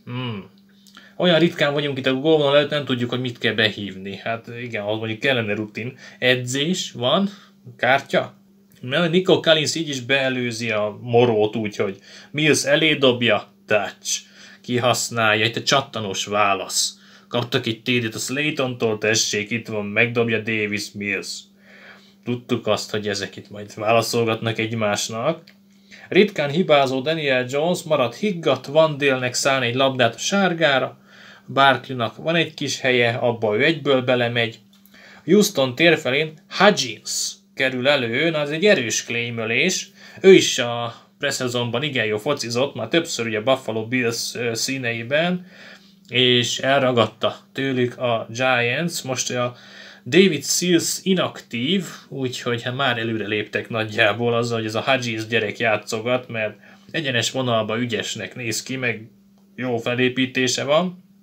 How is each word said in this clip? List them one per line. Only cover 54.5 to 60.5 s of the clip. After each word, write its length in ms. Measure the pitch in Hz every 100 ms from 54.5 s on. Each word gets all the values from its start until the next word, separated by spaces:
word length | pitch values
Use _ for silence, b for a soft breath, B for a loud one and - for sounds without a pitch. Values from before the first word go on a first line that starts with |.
| 117
hogy 100 | 107
ez 80 |
a 80 | 110
Hutchins 440 | 135 131 120 110 110
gyerek 320 | 117 104 -
játszogat, 720 | 117 104 - 110 113 123 -
mert 280 | 113 107 - B B B
egyenes 400 | 165 139 120 113
vonalba 480 | 131 127 113 107 113
ügyesnek 560 | 123 101 90 117 92
néz 280 | 127 117 107
ki, 140 | - 131
meg 320 | 123 107 113 _ _ _ _ -
jó 220 | 127 117
felépítése 840 | 127 123 127 123 127 127 127